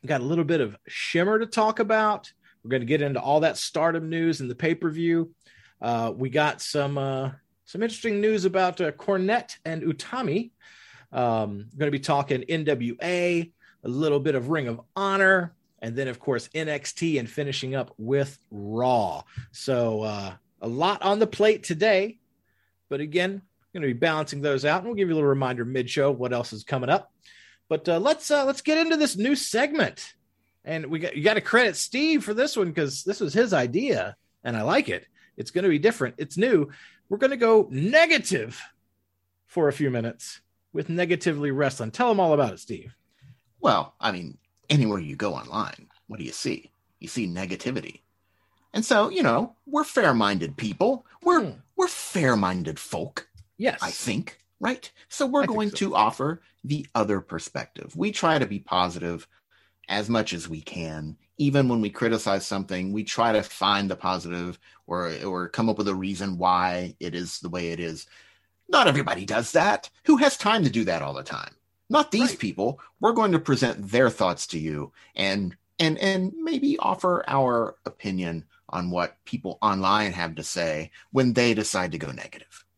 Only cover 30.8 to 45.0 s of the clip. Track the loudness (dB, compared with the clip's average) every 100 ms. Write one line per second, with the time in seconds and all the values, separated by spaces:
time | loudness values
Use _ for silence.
30.8 | -4 -6 -6 0 2 2 2 4 4 0
31.8 | -4 0 2 2 0 0 0 2 0 0
32.8 | -2 -4 -6 -2 0 2 4 4 2 0
33.8 | 0 0 -2 -8 _ _ -6 -2 2 0
34.8 | 0 -6 -8 _ _ -12 -4 0 2 4
35.8 | 4 2 -4 -4 -8 0 4 4 2 -6
36.8 | -20 _ _ 0 0 2 6 6 6 0
37.8 | 2 4 6 4 2 -4 -4 -10 -18 _
38.8 | _ _ _ _ _ _ _ 2 2 2
39.8 | 0 0 -4 -8 -16 -18 _ _ _ -8
40.8 | -4 -2 0 0 0 -2 -2 0 0 -2
41.8 | -8 0 2 4 4 4 4 -2 -10 -12
42.8 | -12 -20 _ _ -20 -20 _ _ 2 2
43.8 | 0 _ -4 -4 -8 -16 _ _ _ 4
44.8 | 4 0